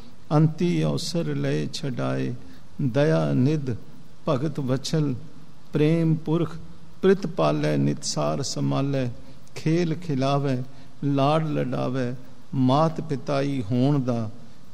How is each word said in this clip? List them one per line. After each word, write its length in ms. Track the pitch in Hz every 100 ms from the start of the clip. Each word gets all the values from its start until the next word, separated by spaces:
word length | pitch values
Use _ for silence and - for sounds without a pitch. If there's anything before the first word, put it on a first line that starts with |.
| - - -
ਅੰਤੀ 520 | 151 156 156 175 165
ਅਵਸਰ 400 | 156 143 - 170
ਲਏ 440 | 156 139 143 147 143
ਛਡਾਏ, 600 | - 139 131 131 131 131 123 - - - -
ਦਇਆ 520 | 143 113 151 160 151
ਨਿਧ 420 | 139 127 156 135 107 - - - - -
ਭਗਤ 300 | 139 156 156
ਵਛਲ, 560 | 131 131 131 165 151 117 - - - - -
ਪ੍ਰੇਮ 420 | 156 151 165 165 156
ਪੁਰਖ 400 | - 160 156 - - - - -
ਪ੍ਰਿਤ 260 | 185 196 175
ਪਾਲੈ, 500 | 160 156 151 147 151
ਨਿਤਸਾਰ 640 | 139 123 - - 147 151
ਸੰਭਾਲੈ, 680 | 131 - 139 139 139 139 123 - - - - -
ਖੇਲ 400 | 156 165 170 156
ਖਿਲਾਵੈ, 680 | - 135 135 143 139 127 131 - - -
ਲਾਡ 440 | 143 139 139 156 160
ਲਡਾਵੈ, 680 | 147 139 127 131 131 123 131 - - - 139
ਮਾਤ 460 | 127 139 160 160
ਪਿਤਾਈ 640 | 156 139 113 139 143 139 101
ਹੋਣ 300 | 123 135 147
ਦਾ 280 | 127 117 107 - - - -